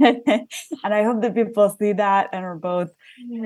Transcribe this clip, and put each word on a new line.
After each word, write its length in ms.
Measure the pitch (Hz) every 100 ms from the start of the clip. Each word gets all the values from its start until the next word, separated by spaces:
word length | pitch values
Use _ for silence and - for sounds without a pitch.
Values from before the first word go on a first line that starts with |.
| 262 247 - 220 - - - 311
And 100 | 202
I 80 | 208
hope 180 | 214 226
that 120 | 233
people 340 | 202 226 208 202 202
see 140 | 208
that 380 | 196 202 196 196
and 120 | 185 185
are 80 | 170
both 340 | 180 180 175 _ - - 240 233